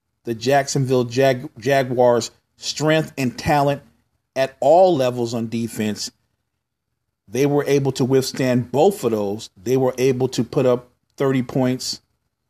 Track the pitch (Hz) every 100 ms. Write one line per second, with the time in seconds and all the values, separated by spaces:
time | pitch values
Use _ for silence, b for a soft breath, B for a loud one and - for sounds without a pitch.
0 | _ _ - 117 120 139 135 147 131 127
1 | 120 120 135 127 151 - 113 139 127 123
2 | 123 120 - _ _ _ - - 151 160
3 | 147 - 131 - 165 147 143 143 - _
4 | _ _ _ - 131 - 135 170 190 156
5 | 127 123 117 117 117 117 113 - 107 101
6 | - _ _ _ _ _ _ _ _ _
7 | _ _ _ 113 143 143 135 143 139 127
8 | 123 131 127 - 131 123 120 131 190 202
9 | 123 110 101 107 - _ 95 131 131 123
10 | 131 123 127 - 117 151 127 123 - _
11 | _ - 139 135 123 139 127 127 - -
12 | _ _ _ _ _